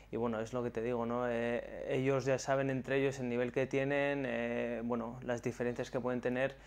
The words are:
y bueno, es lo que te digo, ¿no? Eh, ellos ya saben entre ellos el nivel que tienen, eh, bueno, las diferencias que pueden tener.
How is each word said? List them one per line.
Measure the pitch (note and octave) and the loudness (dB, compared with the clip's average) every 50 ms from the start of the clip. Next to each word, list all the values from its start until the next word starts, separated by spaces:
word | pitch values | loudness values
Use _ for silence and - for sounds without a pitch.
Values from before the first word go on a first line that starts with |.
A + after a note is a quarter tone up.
| - - | -12 -6
y | - A2+ | -4 -2
bueno, | A#2 A#2+ A2+ A2 | 0 0 0 -2
es | A2+ A2 B2 | -2 -2 -2
lo | B2 A#2+ | -2 -2
que | A#2+ | -2
te | A#2+ A2+ A2+ | -2 -2 0
digo, | A#2+ B2 A#2 A#2 | 0 0 0 0
¿no? | A#2 A#2+ B2 B2 B2 | 0 0 0 0 0
Eh, | A#2+ A#2 A#2 A#2+ A#2+ - - - - - - - | 0 0 0 0 0 -2 -4 -6 -8 -6 -2 0
ellos | C#3 C3+ C3 C3+ C#3 C3+ A#2+ | 0 2 4 4 2 2 4
ya | C3+ C3+ B2 | 2 2 2
saben | - - C3+ C3+ C3+ C3+ | 2 2 2 2 2 2
entre | C3+ C3 A#2 - C3+ C#3 | 0 -2 0 0 2 2
ellos | C#3 C#3 B2+ C3+ | 2 2 2 0
el | B2+ B2 | -2 -2
nivel | A#2+ A#2+ B2 B2 | 0 0 0 0
que | - C#3 C3+ | 2 0 0
tienen, | C3+ - C3+ C3+ C#3 C#3+ C#3+ C#3+ C#3+ C#3+ C#3+ C3+ B2 | 2 2 2 2 2 2 2 2 2 2 0 0 -2
eh, | A#2 A#2 A#2 A#2+ A#2+ A#2+ A#2+ A#2+ A#2+ A2+ A#2 | 0 0 0 0 0 0 0 -2 -2 -2 -2
bueno, | A#2+ B2 A#2 A2+ A#2 A#2+ C3 B2+ | 0 0 0 -2 -4 -6 -6 -4
las | B2 A#2+ A#2 | -2 -2 -2
diferencias | - B2 A#2 - B2 A#2+ B2 C3 B2 - | -2 -2 -2 0 -2 -2 -2 -2 -4 -4
que | - C3 | -2 -2
pueden | A#2+ B2+ B2 B2 | 0 0 0 0
tener. | - B2+ B2 B2+ C3+ C#3 C3+ - - | 0 0 2 2 0 0 -2 -6 -16